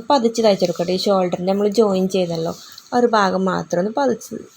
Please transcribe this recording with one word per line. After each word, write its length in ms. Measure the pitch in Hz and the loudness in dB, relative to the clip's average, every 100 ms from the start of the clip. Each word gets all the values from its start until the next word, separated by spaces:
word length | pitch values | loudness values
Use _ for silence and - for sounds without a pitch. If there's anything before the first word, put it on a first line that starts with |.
| - | 0
പതിച്ച് 340 | 285 226 226 | 2 2 2
തയ്ച്ച് 200 | 220 190 175 | 2 2 0
കൊടുക്കട്ടെ. 280 | 170 175 | -2 -2
ഈ 60 | 185 | -2
ഷോൾഡറിൻ്റെ 480 | 208 196 180 180 180 | 0 2 0 -2 -2
നമ്മൾ 160 | 196 208 202 | 0 0 2
ജോയിൻ 280 | 214 185 190 | 2 2 0
ചെയ്തല്ലോ, 420 | 190 175 165 165 175 - - - | 0 -2 -4 -6 -8 -14 -20 -6
ആ 100 | 247 | 0
ഒരു 80 | 240 | 2
ഭാഗം 340 | 220 196 185 190 | 2 2 0 0
മാത്രം 340 | 175 170 175 | -2 -2 -2
ഒന്ന് 100 | 196 | -2
പതിച്ച് 360 | 247 277 220 - - - | -2 -2 -2 -8 -16 -16